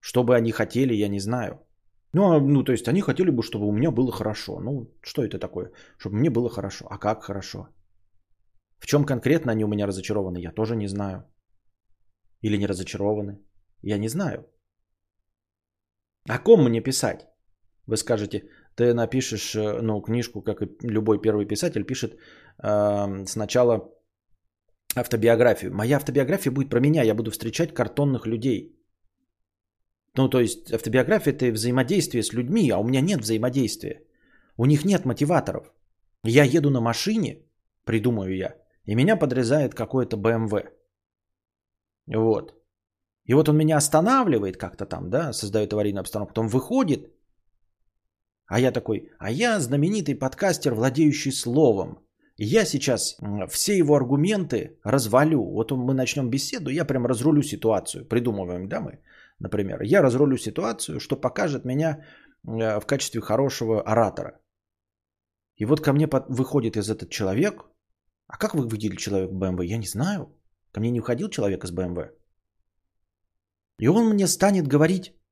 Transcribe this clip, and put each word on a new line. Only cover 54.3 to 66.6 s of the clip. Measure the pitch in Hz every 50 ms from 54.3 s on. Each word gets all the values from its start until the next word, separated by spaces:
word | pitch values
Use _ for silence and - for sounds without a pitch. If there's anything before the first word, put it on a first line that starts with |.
| 214 202 180 147 - 107 82 - - _ _
развалю. | 101 123 139 120 107 101 127 147 156 - 135
Вот | 101 - 95 107 113 -
он, | 139 127
мы | 123 127 135
начнем | 131 127 123 - 143 131 120
беседу, | 117 143 - - - 254 160 131
я | 135 165 175
прям | - 131 131 120
разрулю | 120 131 110 120 156 156 147
ситуацию. | 135 - 104 - - 110 110 95 - - - - 127 -
Придумываем, | 139 135 120 123 107 101 95 87 90 90 92 98
да, | 123 226
мы, | 202 - - - _ _ - - - _ _ _
например. | - 95 - 101 101 98 101 -
Я | - 104 139 202
разрулю | 156 131 113 127 147 143 131
ситуацию, | 117 - 110 - - - 220 - - - - - -
что | - - 139
покажет | - - 127 - - 202 165 143 123 -
меня, | 123 127 143 160 160 147 151 - - - - _ _ _ _ _
э, | - 113 113 113 110 107 107
в | -
качестве | - 143 135 - - - 117
хорошего | - - 104 120 139 135 - - 120 110 113 107
оратора. | - - 107 110 113 95 - - - - - _ _ _ _ _ _ _ _ _ _ _ _ _ _ _ _ _ _ _ _ _ _ _ _
И | _ 107
вот | 107 151 147
ко | - 147
мне | 135 147 -
под-, | 113 - 131 131 -
выходит | 127 120 131 - 139 143